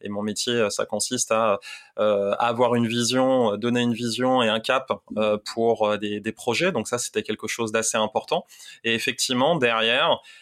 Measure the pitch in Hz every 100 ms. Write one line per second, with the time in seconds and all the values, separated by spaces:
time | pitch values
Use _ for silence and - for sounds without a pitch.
0 | - 104 107 104 - 120 104 - 104 107
1 | - 123 - 110 113 101 - - - -
2 | 107 101 101 101 120 117 123 120 117 117
3 | 117 127 131 131 113 104 120 120 120 113
4 | 120 110 127 127 113 110 - 131 - 104
5 | - 110 107 107 - - 117 110 107 104
6 | 104 104 104 110 - 117 175 143 107 123
7 | - 107 107 107 107 - 113 113 113 113
8 | 107 120 - 165 - - - - 117 113
9 | 131 - - 123 139 170 120 113 113 127
10 | 165 123 - -